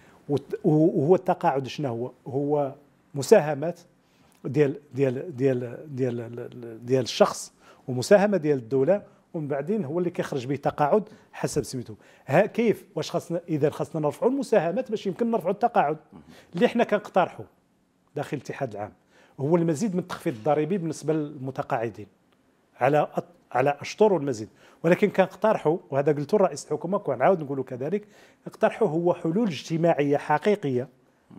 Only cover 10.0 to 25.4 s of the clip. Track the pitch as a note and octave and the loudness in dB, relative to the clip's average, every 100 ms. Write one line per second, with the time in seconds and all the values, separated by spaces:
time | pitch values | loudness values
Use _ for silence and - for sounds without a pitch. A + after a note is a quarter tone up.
10 | F3 F3 - C3 A#2+ C#3+ D3+ - C#3+ G#3+ | -4 -4 -6 -6 -4 -2 -2 0 2 2
11 | - - _ - D3 D#3 A2+ B2+ G#2+ G#2 | 0 -14 _ -6 -4 -4 -4 -10 -10 -16
12 | - _ - D3 G#3+ - A#3 - - D#3+ | -20 _ 0 2 2 0 0 0 -6 -10
13 | D3+ E3+ - E3+ - D#3 D3 - D3+ D#3+ | -6 -6 -6 -8 -4 0 0 0 -8 -2
14 | D3+ - A3 C#4 B3 G#3 D#3+ G3 - G#3+ | -4 0 -2 -2 2 2 2 -4 -6 -6
15 | G3 E3+ A#3 A3+ F3 F3+ - G3+ D3 D#3 | -6 -4 -2 -2 -2 0 2 2 0 -2
16 | _ F2 - - - F3 A#3 A#3 G#3+ G3+ | _ -20 -20 -20 -12 0 2 2 2 0
17 | - - E3+ - G#2 _ _ _ _ _ | 0 0 0 -4 -18 _ _ _ _ _
18 | _ D3 C3+ D3 - - C3+ G#2 G#2 - | _ -10 -8 -8 -10 -8 -8 -8 -12 -14
19 | _ _ _ - C#3 F3 E3 C#3+ G#3+ F3+ | _ _ _ -6 2 2 2 0 -2 -2
20 | F3 - E3+ A#2 C3 D3 D3+ G3+ E3 C#3+ | -6 -6 -6 -2 0 0 0 -2 -4 -6
21 | C#3+ D#3 D3 D3+ C3 C3+ C#3 C3 A#2 G2+ | -2 -2 -4 -8 -10 -8 -4 -4 -4 -8
22 | G2+ _ _ _ _ _ _ _ B2+ D3 | -18 _ _ _ _ _ _ _ 2 2
23 | E3+ - - _ _ B2 C#3 C#3+ - - | 0 -4 -8 _ _ 0 0 0 -8 2
24 | G#3+ F3 C#3+ A2 G#2+ _ - _ E3+ F3 | 4 4 0 -6 -8 _ -20 _ 2 4
25 | G3+ - F#3 - | 4 2 0 2